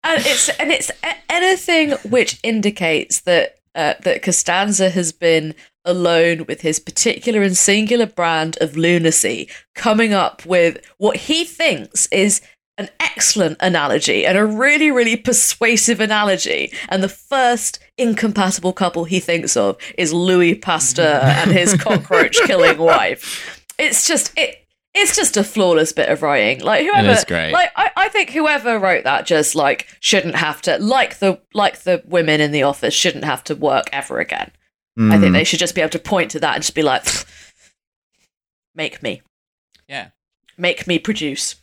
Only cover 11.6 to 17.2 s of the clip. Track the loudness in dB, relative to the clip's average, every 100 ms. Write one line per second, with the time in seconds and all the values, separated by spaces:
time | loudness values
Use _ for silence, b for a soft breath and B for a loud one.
11.6 | -2 -2 -6 -4 -2 2 2 0 b b
12.6 | _ -14 -14 _ -8 -2 -2 2 0 0
13.6 | 0 0 0 0 0 0 2 2 2 2
14.6 | 2 4 2 2 0 0 0 0 0 0
15.6 | 0 2 0 0 0 0 0 0 -2 -4
16.6 | -4 B B -4 -4 -6